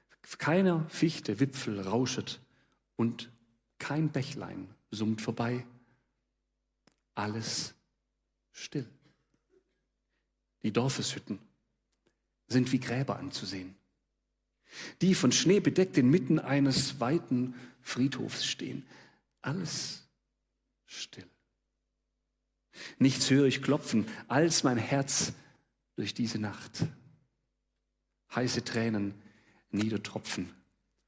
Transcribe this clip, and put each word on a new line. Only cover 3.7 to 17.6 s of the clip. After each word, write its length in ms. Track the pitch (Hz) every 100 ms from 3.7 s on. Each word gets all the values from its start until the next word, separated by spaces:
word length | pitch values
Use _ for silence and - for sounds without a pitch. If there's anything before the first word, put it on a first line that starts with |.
| _
kein 320 | - 143 156
Bächlein 580 | 147 127 - 90 92 92 - _
summt 300 | 104 110 110
vorbei. 440 | - 117 117 123 123 - _ _ _ _ _ _ _ _ _ _ _ _ _ -
Alles 580 | 104 110 110 - - - _ _ _ _ _ _ _
still. 380 | - - 151 113 - _ _ _ _ _ _ _ _ _ _ _ _ _ _ _ _
Die 80 | 110
Dorfeshütten 680 | 107 131 - - - - 101 - _ _ _ _ _ _ _ _ _ _
sind 240 | 127 127
wie 80 | 127
Gräber 380 | - 123 135 98
anzusehen, 580 | 92 - 95 95 92 98 _ _ _ _ _ _ _ _ _ - - -
die 140 | 175 185
von 160 | 123
Schnee 280 | - 160 196
bedeckt 380 | 151 - 185 -
inmitten 420 | 123 151 127 156
eines 600 | - 139 139 127 - -
weiten 560 | 120 165 - 123 127 -